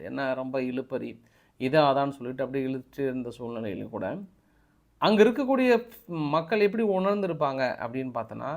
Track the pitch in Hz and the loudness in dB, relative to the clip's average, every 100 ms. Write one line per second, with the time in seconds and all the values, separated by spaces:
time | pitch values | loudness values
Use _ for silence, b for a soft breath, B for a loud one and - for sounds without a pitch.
0 | 87 131 135 131 131 135 127 127 127 127 | -10 -4 -4 -4 -4 -4 -2 -4 -6 -6
1 | 120 113 b b b _ 131 156 143 135 | -6 -12 b b b _ 2 4 6 4
2 | 139 135 123 127 127 135 131 131 - - | 0 -4 -8 -6 -4 -2 -2 -6 -8 -4
3 | 135 127 120 110 120 117 110 90 107 104 | -2 -2 -6 -8 -8 -6 -6 -6 -8 -6
4 | 95 170 196 _ _ _ _ _ _ _ | -6 -6 -12 _ _ _ _ _ _ _
5 | 170 214 220 226 262 262 254 233 - - | 4 6 6 4 0 2 4 4 2 -16
6 | - 165 147 156 160 214 208 220 214 185 | -8 -4 0 0 0 2 2 2 2 2
7 | 190 208 190 151 143 135 127 - 117 131 | 2 0 -2 0 -2 0 -2 -2 -4 -4
8 | 131 117 113 110 127 | -4 -6 -6 -8 -8